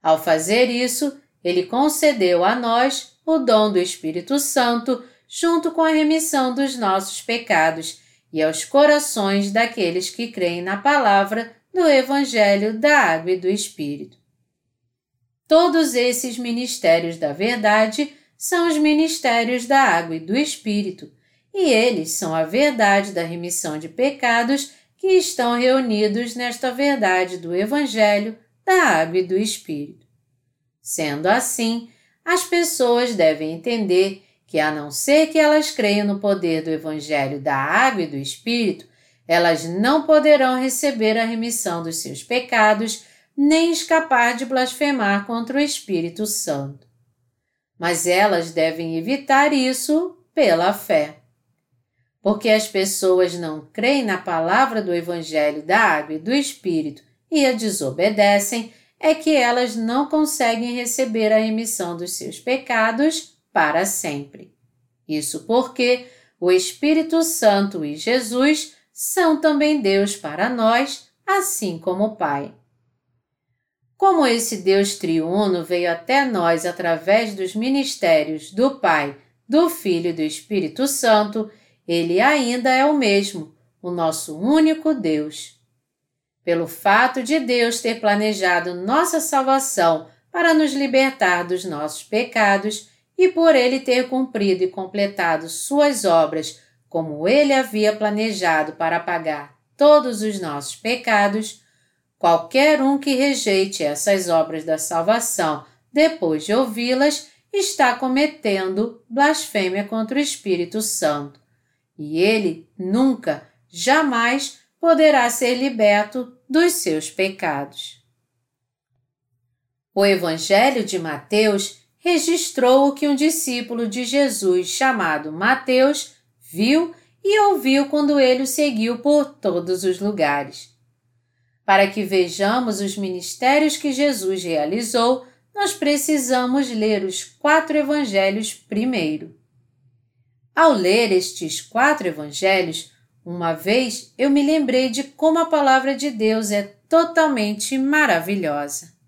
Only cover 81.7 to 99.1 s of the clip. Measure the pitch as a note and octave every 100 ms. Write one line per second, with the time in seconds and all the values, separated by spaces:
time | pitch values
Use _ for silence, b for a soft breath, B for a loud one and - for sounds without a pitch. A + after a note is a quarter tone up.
81.7 | B - E3+ E3+ F3+ B3 D4+ A#3+ B3 B3
82.7 | C4 C#4 D4 A#3 G3+ G3 F3+ D3+ _ _
83.7 | _ F3 F3 D#3+ D#3+ - D3+ G#3+ D4+ D#4
84.7 | D#4+ D#4 C#4 E3+ D3+ D3+ D3+ - _ _
85.7 | _ _ _ _ _ _ _ - E3+ E3
86.7 | - G3+ G#3 B3 C4 A#3 D#4 B3 B3 A#3
87.7 | A#3 A#3 A3+ G#3+ G#3 G#3+ G3+ F#3 F3 F3
88.7 | F3 F#3+ C#4 F4 E4 D#4 C#4 C4 C4+ C4+
89.7 | - E3+ D#3+ D#3+ b b F4 E4+ D#4 D4+
90.7 | C4+ C#4 C4 C4 C4 F#3 F3 F3 F3+ F#3
91.7 | D3 D3+ - - G#3+ B3 A3+ G#3 G3 G#3
92.7 | G#3+ - b b - F#4 F4 E4 C#4+ B3
93.7 | C4 C4 B3 B3+ C4 C4 A3 G3+ F#3 F#3
94.7 | F#3+ F#3+ G#3 G3+ G3+ E3+ D#3+ E3 - -
95.7 | C#4+ D4 A#3+ G3+ E3 D#3 D#3+ D3+ - b
96.7 | b _ E3 D#3+ D3 E3+ C4+ C#4+ C4+ A#3
97.7 | G#3+ G#3 G#3 G#3 G#3 A3 F#3+ F3+ D#3+ D3+
98.7 | D#3 E3 E3+ E3